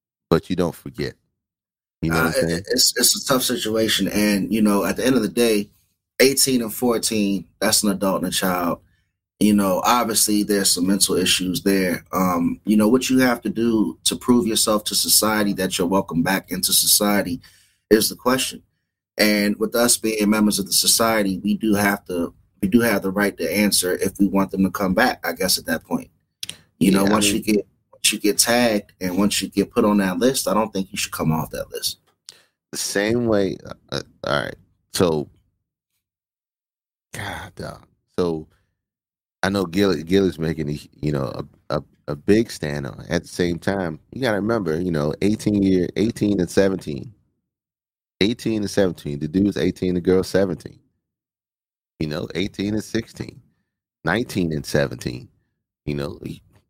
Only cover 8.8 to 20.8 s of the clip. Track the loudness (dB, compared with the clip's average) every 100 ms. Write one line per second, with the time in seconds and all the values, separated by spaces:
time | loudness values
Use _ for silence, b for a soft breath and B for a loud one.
8.8 | _ _ _ _ _ _ 4 4 4 2
9.8 | 2 2 2 0 0 0 2 0 0 0
10.8 | 0 0 2 0 0 0 -2 -2 0 0
11.8 | 0 -4 -4 -2 0 0 -2 -2 0 2
12.8 | 4 2 2 2 2 2 -2 -2 0 2
13.8 | 0 -2 -4 -2 2 2 2 0 0 0
14.8 | 0 -2 2 2 2 2 0 0 -2 -2
15.8 | 0 0 0 -2 0 0 -2 -4 0 0
16.8 | 2 2 2 2 0 -6 b b b b
17.8 | _ 4 4 -2 0 0 -2 -10 -18 _
18.8 | _ _ _ 0 2 4 0 0 -2 0
19.8 | 2 2 -2 0 2 2 2 0 -2 0